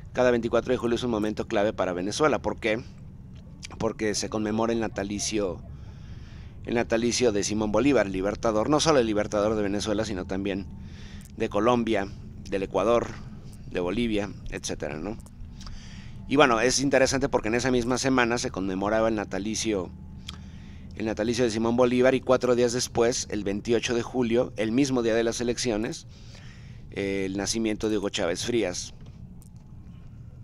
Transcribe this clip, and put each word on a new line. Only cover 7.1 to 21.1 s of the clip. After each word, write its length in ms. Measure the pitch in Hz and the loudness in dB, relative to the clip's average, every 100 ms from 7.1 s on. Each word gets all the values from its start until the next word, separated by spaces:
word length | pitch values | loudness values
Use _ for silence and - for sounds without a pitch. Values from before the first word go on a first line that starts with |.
| 110 123 | 2 2
de 120 | 101 | 2
Simón 260 | 92 107 107 | 0 0 2
Bolívar, 380 | 107 139 120 98 | 4 6 4 4
libertador, 640 | 95 101 - 117 107 117 | 0 -2 0 0 2 2
no 100 | 151 | 2
solo 180 | 165 143 | 4 4
el 80 | 113 | 4
libertador 500 | 104 104 104 107 110 | 2 0 2 2 2
de 60 | |
Venezuela, 440 | 101 101 104 104 107 | 0 -2 -2 -2 -2
sino 180 | 92 | -6
también 420 | 90 95 98 95 82 - - - - - - - | -4 -4 -2 -4 -6 -12 -14 -14 -14 -14 -14 -4
de 140 | 110 | -2
Colombia, 580 | 101 113 120 113 101 98 - - - - | 2 4 4 4 0 -2 -8 -12 -12 -4
del 140 | 98 | -4
Ecuador, 460 | 95 95 104 117 - - - - - - - | 0 2 4 4 2 -6 -12 -12 -12 -14 -6
de 100 | 90 | -2
Bolivia, 500 | 87 104 117 104 101 - - | 0 0 0 0 -2 -6 -8
etcétera, 480 | 95 - 87 76 76 | -6 -6 -6 -6 -6
¿no? 220 | 92 117 - - - - - - - - - - - | -6 -8 -12 -14 -14 -14 -12 -12 -12 -14 -14 -14 2
Y 80 | 139 | 6
bueno, 240 | 139 113 | 8 6
es 200 | 123 127 | 4 2
interesante 480 | 139 131 131 135 135 | 4 4 4 2 2
porque 200 | 123 107 | 0 2
en 80 | 120 | 2
esa 140 | 131 | 2
misma 280 | 123 117 123 | 2 2 0
semana 400 | 135 127 117 120 | 2 4 4 2
se 120 | 123 | -2
conmemoraba 580 | 90 98 95 101 110 113 | -4 -2 0 2 2 2
el 80 | 107 | 0
natalicio, 760 | 98 95 104 104 110 101 82 - - - - - - - - - - - | -2 -4 -4 -2 0 -2 -2 -10 -14 -14 -14 -14 -14 -14 -14 -14 -14 -6
el 80 | |
natalicio 400 | 110 | -4